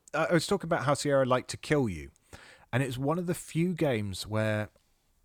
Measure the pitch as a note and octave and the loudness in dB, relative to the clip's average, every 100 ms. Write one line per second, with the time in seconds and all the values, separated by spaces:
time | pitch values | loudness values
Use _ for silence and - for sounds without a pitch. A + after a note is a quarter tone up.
0 | _ D3 D#3+ E3+ - G3+ E3+ E3 B2+ C#3+ | _ -2 2 2 2 0 0 0 2 0
1 | D3 C#3 C3 B2+ - - - D3+ B2 E2+ | 2 2 4 2 0 -8 0 0 0 -2
2 | C#2 - _ - - - _ A#2+ C3 B2 | -10 -18 _ -20 -20 -20 _ -2 -2 -2
3 | C#3 E3 F3 E3+ - D#3+ F3 E3 D#3 A#2+ | -2 -2 -2 -4 -4 0 0 2 0 0
4 | G2+ F#2 - G#2+ A2 G#2+ G#2+ _ _ _ | -2 -6 -4 -2 0 0 -4 _ _ _
5 | _ _ | _ _